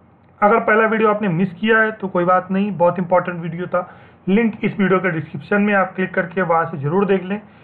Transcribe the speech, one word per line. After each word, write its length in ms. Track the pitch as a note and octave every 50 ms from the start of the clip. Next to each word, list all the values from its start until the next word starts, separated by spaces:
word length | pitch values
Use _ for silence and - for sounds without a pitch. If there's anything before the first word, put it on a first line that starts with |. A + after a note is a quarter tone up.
| _ _ _ _ _ _ _ -
अगर 180 | G#3 G3+ A3+ A3+
पहला 240 | - A3 G#3+ A3 A3 A3
वीडियो 220 | A3 A3 A3 G#3+
आपने 180 | G3+ G3+ G#3+ G3+
मिस 200 | D#3+ D#3+ G3 F#3+ -
किया 240 | - G#3+ A3 A3+ A3
है 120 | A3 A3 G#3+
तो 140 | - - F#3+
कोई 160 | F#3+ F3+ F3
बात 220 | F3 F#3 F#3 F3+ -
नहीं, 200 | F#3+ F#3+ G3+ G#3 F#3+
बहुत 260 | D3+ F3 F3 F3 F#3+
important 420 | F3+ F3 F3+ F3+ F3 F3+ F3 E3+
वीडियो 260 | E3 E3+ D#3+ E3 F3+ F3
था। 220 | - F3+ F3+ - - - - - - - - -
Link 260 | F#3+ G#3+ A#3 A3 - - -
इस 160 | G3+ - -
वीडियो 200 | G3 F#3 F#3+ F#3
के 120 | F3 F#3
डिस्क्रिप्शन 500 | D#3+ D#3+ D3 - - D3+ - - G3+ G3+
में, 120 | G3+ G#3 G3+
आप 180 | G3 F#3 F#3 -
click 180 | - F#3 F#3 -
करके 280 | G3 F3+ F3 - G3 F3+
वहाँ 220 | E3 E3+ E3 E3
से 120 | D#3 E3+ D3+
ज़रूर 260 | C3 C#3+ E3 G3 G3+
देख 180 | F#3 G3 F#3+ F3
लें, 160 | F#3 G3 G#3+ - - - -